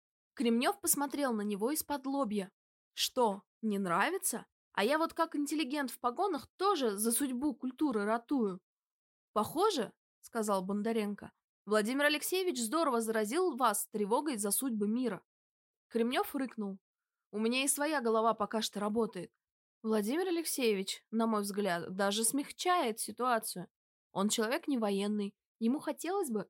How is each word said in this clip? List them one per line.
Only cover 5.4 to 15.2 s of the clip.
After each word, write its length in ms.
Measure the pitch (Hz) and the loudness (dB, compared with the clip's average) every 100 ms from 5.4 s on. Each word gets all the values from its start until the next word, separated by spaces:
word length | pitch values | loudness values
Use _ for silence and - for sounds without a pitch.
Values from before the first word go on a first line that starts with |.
| 285 311 269 294 262 | -2 -2 -2 -2 -4
в 80 | - | -2
погонах 480 | 247 240 349 285 - - | -4 0 0 -2 -6 0
тоже 420 | 381 349 240 196 | 2 2 0 2
за 140 | 220 | 0
судьбу 420 | 233 277 247 294 233 | 0 -2 0 -2 -2
культуры 500 | 254 - 302 214 202 | -6 0 0 2 0
ратую". 560 | 233 - 285 208 180 - _ _ _ _ _ _ | -2 0 0 0 -2 -12 _ _ _ _ _ _
"Похоже", 580 | 214 220 302 427 330 208 - _ _ | -2 -2 2 2 2 -4 -8 _ _
сказал 400 | - 233 214 196 | -8 -4 0 0
Бондаренко, 680 | 185 202 214 226 208 202 - _ _ _ - | 0 -2 0 0 -2 -6 -12 _ _ _ 0
"Владимир 400 | 214 214 269 294 | 2 2 2 4
Алексеевич 560 | 294 - 370 370 254 | 2 0 0 0 -2
здорово 400 | 226 311 311 233 | 0 2 2 2
заразил 540 | 220 220 208 311 370 254 | 2 0 0 0 0 2
вас 300 | 247 208 - | 2 2 -4
тревогой 460 | 214 202 247 302 226 | -2 0 0 0 -2
за 140 | 208 | 0
судьбы 360 | 202 262 220 208 | 0 0 -2 0
мира". 340 | 233 247 185 | 0 -2 -4